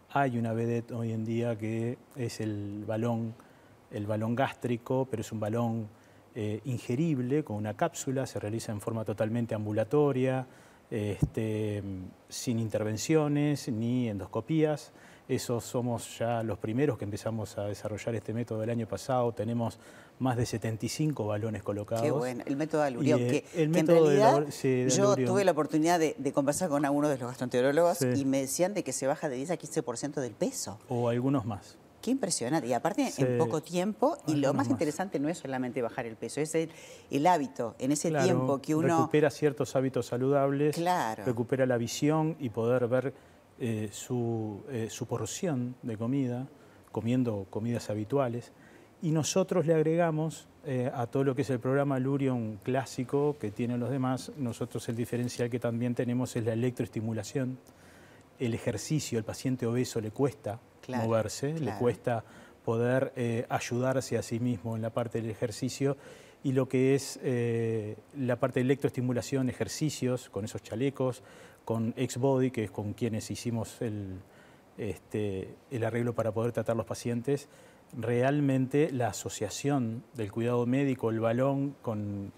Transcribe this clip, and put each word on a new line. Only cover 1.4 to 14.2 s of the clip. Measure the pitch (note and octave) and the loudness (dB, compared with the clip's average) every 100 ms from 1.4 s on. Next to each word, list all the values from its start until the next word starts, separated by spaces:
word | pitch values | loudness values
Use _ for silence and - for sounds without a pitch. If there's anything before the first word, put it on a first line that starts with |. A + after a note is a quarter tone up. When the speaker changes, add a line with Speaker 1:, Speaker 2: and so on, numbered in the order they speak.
| A#2+ A2 | 0 -2
Speaker 1:
que | G#2+ A2+ A#2 B2+ - - | -2 -2 -2 -6 -10 -6
es | A#2 - | -6 -4
el | A2 G#2 G2+ G#2 | -4 -4 -6 -8
balón, | G#2+ A2 A#2 A#2 A2+ A2+ - - - - - | -4 -2 0 0 -2 -8 -16 -20 -20 -20 -12
el | A#2+ G#2 | -6 -2
balón | G#2+ A2 | -2 0
gástrico, | A#2+ C3+ - B2+ A#2 - C3 C3 | 2 0 0 -2 -2 0 0 0
pero | - | -4
es | A2 | -4
un | A2 | -4
balón, | G#2+ A2+ A#2 A2+ G#2+ - - - - | -2 0 0 -2 -4 -10 -20 -20 -14
eh, | - G#2+ G#2+ | -6 -4 -4
ingerible | C#3+ B2 - B2 E3+ C#3 B2 D3 | -4 -6 -2 0 2 2 0 0
con | D3+ G#2 | 0 -2
una | G#2+ G#2 | -4 0
cápsula, | E3+ - - C3 C3 | -2 -2 -4 -4 -4
se | - | -4
realiza | G#2+ A2+ - | -4 -4 -4
en | G#2+ | -6
forma | G#2+ A2+ | -4 -4
totalmente | A2 G#2+ A2 A#2 A2+ | -2 -2 0 0 -2
ambulatoria, | A2 G#2 G#2 A2 D3 D3 C3 C3 C3 B2+ - - - - | -2 -2 0 2 4 4 4 2 0 -4 -12 -20 -20 -8
este, | A#2 G#2 G2 - - A2 G#2+ G#2+ G#2 G2 F#2+ F#2 - - | -4 -2 0 0 0 -2 0 -2 -2 -4 -8 -10 -16 -16
sin | - - A2+ | -8 -2 -2
intervenciones | A2+ G#2 G#2+ G#2+ - D#3 D3 D3 D3 C#3+ - | 0 -2 -2 -2 2 2 4 2 2 0 -2
ni | A2 A#2 B2+ A#2+ | -2 0 0 0
endoscopías. | G2+ | -2